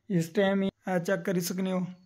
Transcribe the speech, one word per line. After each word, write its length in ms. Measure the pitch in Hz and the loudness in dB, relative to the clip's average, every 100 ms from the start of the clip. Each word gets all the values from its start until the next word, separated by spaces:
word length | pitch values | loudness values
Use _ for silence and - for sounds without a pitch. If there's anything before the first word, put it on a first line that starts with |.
| - | -2
इस 240 | 180 165 | 0 0
टाइम 280 | - 196 196 | 2 2 2
ही। 80 | 196 - - | 0 -4 -2
ਇਹ 100 | 180 | -2
ਚੈੱਕ 240 | 175 190 | 0 0
ਕਰੀ 180 | 175 175 | 0 0
ਸਕਨੇ 320 | 175 185 190 | -2 -2 -2
ਹੋ 140 | 185 180 - | -2 -4 -8